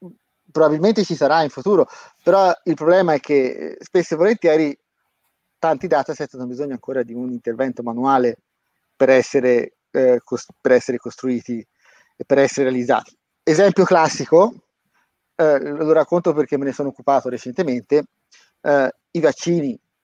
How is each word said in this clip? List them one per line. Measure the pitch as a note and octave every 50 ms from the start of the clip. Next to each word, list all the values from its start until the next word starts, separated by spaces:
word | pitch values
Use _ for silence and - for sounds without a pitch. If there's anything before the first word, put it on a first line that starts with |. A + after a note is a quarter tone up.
| F#3 F3 - _ _ _ _ _ _ _
probabilmente | - D#3 D#3+ D3+ D3+ D#3 E3 G#3+ A3 A3+ F#3+
ci | - F3
sarà | C#3 D3 C3+ D3+ E3 D#3
in | C#3+
futuro, | - C3+ B2 F#3+ G#3 E3+ - - - - - - _ _ -
però | D#3+ F3+ G3 G3 F3+ E3+ - -
il | F3 D#3+
problema | - D#3 D#3+ F3+ F#3+ F#3 E3+ D3+
è | C3+
che, | - - D3 C#3 C3
eh, | B2+ - - D#2 D#2+ - -
spesso | - - - F#3 E3+ - E3
e |
volentieri | D#3 F3 G#3 A#3 - - E3 D3+ D#3+ D#3+ D3 C#3 _ _ _ _ _ _ _ _ _ _ _ _ _ _ _ _ -
tanti | - D#3+ D#3 C3 F#3+
dataset | F3+ D#3+ C#3+ C3+ - D3+ - D3+ C3 -
hanno | B2+ B2+
bisogno | B2 B2 B2 D3 C#3+ C3
ancora | A#2 - - C3+ C3 A#2+
di | A#2 A#2
un | A#2+ B2+ B2+
intervento | B2 A#2 - A#2 A2+ A#2 C3+ C3 B2 - A#2+
manuale | A#2+ A2+ A#2+ B2+ C3+ C3+ C3 B2+ A#2+ A2+ _ _ _ _ _ _ _ _ _ _ _ _
per | - C3+ C3
essere, | C3+ C3+ E3 - - C#3 B2 B2+ B2 A#2 - - _ _ _ _
eh, | - C3+ C3 B2+ B2 A#2 _
cos-, | - B2+ A#2 - _ - _
per | - C3 B2+
essere | A#2+ - - B2
costruiti | A#2+ - A#2+ - - - C3 B2 A#2 - - A#2+ A2+ A2 _ _ _ _ _ _ _ _ _ _
e | - -
per | - C#3 C#3
essere | C#3 C3 - - C#3+ C3
realizzati. | C3 B2+ B2 B2 B2+ A2 - _ _ _ _ _ _ _ -
Esempio | E3 D#3 D#3+ G3+ G3 E3+ - F#3
classico, | E3+ F#3 E3 D#3+ D3 - - C#3 - D#3 E3 G3 A#3 - - _ _ _ _ _ _ _ _ _ _ _ _ _ _ _
eh, | - D#3+ D#3 D3 C3+
lo, | - D3 D3 D3+ D#3+
lo | D3+ D#3+
racconto | D#3+ D3 - F3+ F3+ E3+ F3 D3+
perché | D3+ C#3+ - D3
me | C3+ C#3
ne | C#3 B2
sono | - C#3+ C#3
occupato | - - - - C#3 B2+ - C3
recentemente, | B2 A2+ - B2+ B2 - F3+ D3 B2 B2 - - C#3+ D3+ C#3+ _ _ _ _ _ _ _ _ _ _ _ -
eh, | D3+ C#3+ C#3 C3+ C3 - _ _ _
i | - E3+
vaccini, | D#3 D3+ C3 - - E3+ E3+ E3+ D3 C3+ A2+ - _ _ _ _